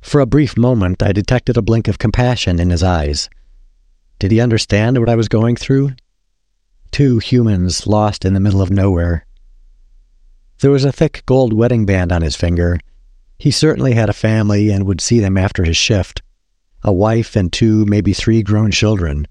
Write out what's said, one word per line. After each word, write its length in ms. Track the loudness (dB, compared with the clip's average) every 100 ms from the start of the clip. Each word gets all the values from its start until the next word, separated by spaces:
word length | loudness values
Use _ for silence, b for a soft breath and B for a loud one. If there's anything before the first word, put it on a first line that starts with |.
For 180 | 0 0
a 60 | 2
brief 280 | 2 0
moment, 480 | 0 0 2 0 0
I 100 | 0
detected 440 | -2 0 -2 0 -2
a 60 |
blink 260 | 0 0 -2
of 80 | -2
compassion 640 | -2 0 0 0 -2 0
in 80 | 0
his 140 | 0
eyes. 480 | 0 0 -2 -6 -10 -16 _ -20 -20 _ _ _ _ _
Did 140 | 0
he 80 | 2
understand 560 | 2 0 0 0 0 0
what 100 | 0
I 60 |
was 140 | 0 0
going 280 | 0 0 -2
through? 360 | -2 -2 -2 -6 _ _ _ _ _ _ _ _ -10
Two 300 | 0 2 2
humans 680 | 0 0 2 0 0 -4 -2
lost 400 | 0 0 -2 -2
in 80 |
the 60 | 0
middle 200 | 2 0
of 100 | 0
nowhere. 540 | 0 0 0 -2 -4 -8 -20 -20 -20 -20 _ _ -20 _ _ _ _ _ _
There 100 | 2
was 140 | 2
a 80 | 0
thick 300 | 0 -2 -2
gold 300 | 0 2 2
wedding 320 | 2 2 0 0
band 260 | 0 0
on 80 | -2
his 160 | -2 -2
finger. 420 | -2 0 0 -2 -8 -20 -20 -20 _ -4
He 120 | -2
certainly 440 | 2 0 2 0
had 160 | 2 0
a 20 | 0 0
family 400 | 0 0 2 0
and 160 | 0
would 160 | -2 -4
see 200 | 0 0
them 180 | 2 0
after 260 | -2 -2
his 140 | -2 -2
shift. 420 | 0 -2 -2 -10 _ _ _ _ _ _
A 100 | -2
wife 420 | 0 0 0 -2
and 160 | -2 -2
two, 360 | 0 2 2 2
maybe 260 | 0 0
three 300 | -2 0 0
grown 300 | 0 0 0
children. 540 | 0 0 0 -2 -6 -8